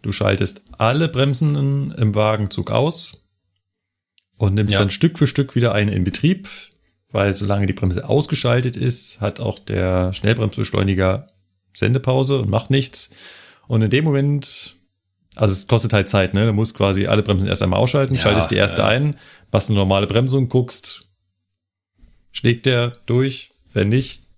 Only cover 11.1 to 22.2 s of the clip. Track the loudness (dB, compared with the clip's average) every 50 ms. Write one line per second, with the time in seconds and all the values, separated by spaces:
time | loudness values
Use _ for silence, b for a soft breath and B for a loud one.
11.1 | 0 -2 -6 _ _ _ _ _ _ _ _ _ _ -2 0 0 0 0 0 0
12.1 | 0 0 0 0 0 -2 0 0 -2 -2 0 0 0 0 0 -2 -6 -8 -8 -8
13.1 | B B B B B B B B B B B B 0 2 2 2 2 2 2 2
14.1 | 0 2 0 0 -2 -2 -4 -6 -8 -8 -10 -12 -16 _ _ _ _ _ _ _
15.1 | _ _ _ _ _ 0 2 2 2 0 0 2 2 2 2 2 0 0 0 2
16.1 | 2 0 0 2 2 2 2 2 2 0 0 -2 0 0 0 2 2 0 0 2
17.1 | 2 0 2 2 0 0 0 -2 0 0 0 0 2 2 2 2 2 0 0 0
18.1 | -2 0 2 2 2 2 2 0 2 0 0 0 0 0 0 2 2 2 0 -2
19.1 | -4 B B B B B B B 0 0 0 2 2 2 2 2 2 2 0 2
20.1 | 0 0 0 2 0 0 0 2 0 0 0 0 -6 -8 -8 -8 -12 -12 _ _
21.1 | _ _ _ _ _ _ _ _ _ _ _ _ _ _ _ _ _ _ -20 _
22.1 | _ _